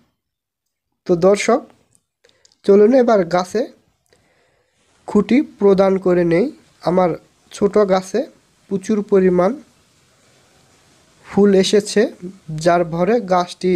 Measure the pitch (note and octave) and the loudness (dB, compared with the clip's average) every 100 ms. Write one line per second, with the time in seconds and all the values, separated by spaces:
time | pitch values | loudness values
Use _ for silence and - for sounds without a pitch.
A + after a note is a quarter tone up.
0 | _ _ _ _ _ _ _ _ _ _ | _ _ _ _ _ _ _ _ _ _
1 | - F3 F#3 G3+ - C4 - _ _ _ | -4 0 2 0 0 -2 -4 _ _ _
2 | _ _ _ _ _ _ - G3+ G#3 C4 | _ _ _ _ _ _ 2 4 6 4
3 | A#3+ G#3+ E3+ F3 F#3 G#3+ D4 _ _ _ | 2 0 0 -4 -4 -6 -8 _ _ _
4 | _ _ _ _ _ _ _ _ _ _ | _ _ _ _ _ _ _ _ _ _
5 | - G#3 G3 A#3+ D#4 - G3+ F#3+ G3 F#3+ | -4 -4 0 0 -2 -2 0 2 2 0
6 | F#3 F3+ E3+ E3 C4 - _ _ - F#3 | 0 0 0 0 -2 -6 _ _ -4 0
7 | F3+ D#3 _ _ _ - G3+ G#3 G3+ F#3+ | 0 -4 _ _ _ -6 -2 0 0 -2
8 | F#3 G#3+ D#4+ _ _ _ - F#3+ F#3+ G#3+ | -4 -8 -8 _ _ _ -10 -10 -4 -4
9 | G3+ G3 F#3 F3+ F#3 D4 - _ _ _ | 0 0 2 2 -2 -4 -14 _ _ _
10 | _ _ _ _ _ _ _ _ _ _ | _ _ _ _ _ _ _ _ _ _
11 | _ _ - - G3+ F#3+ F#3+ G#3 G3+ G#3 | _ _ -8 0 2 2 2 0 -2 -2
12 | B3 - F3+ - - D#3 E3 F3 E3 E3+ | -4 -4 -18 -20 -14 -6 -2 0 -2 -4
13 | F3+ A#3+ F#3+ F3+ F3 - F3+ | -2 -2 -2 -4 -4 -6 -4